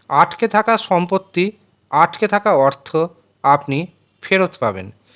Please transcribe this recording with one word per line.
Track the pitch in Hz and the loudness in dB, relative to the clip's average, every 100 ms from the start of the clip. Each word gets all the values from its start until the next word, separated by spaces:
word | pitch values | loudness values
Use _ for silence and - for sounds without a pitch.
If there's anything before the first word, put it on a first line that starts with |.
| - | -4
আটকে | 143 - - 220 | 0 0 0 -2
থাকা | 208 214 226 | 0 2 0
সম্পত্তি, | - 175 175 190 - 175 190 - _ _ - | 0 -2 0 -4 -4 -4 -4 -6 _ _ -4
আটকে | 143 165 - 202 | 2 2 0 -2
থাকা | 202 208 | 0 2
অর্থ | 156 135 - - 160 170 _ _ _ | 2 2 0 -6 -4 -4 _ _ _
আপনি | 139 143 - 139 180 _ _ _ | 0 2 0 -6 -6 _ _ _
ফেরত | - 190 180 - | -2 0 0 -2
পাবেন। | 117 95 95 - _ | -4 -4 -12 -18 _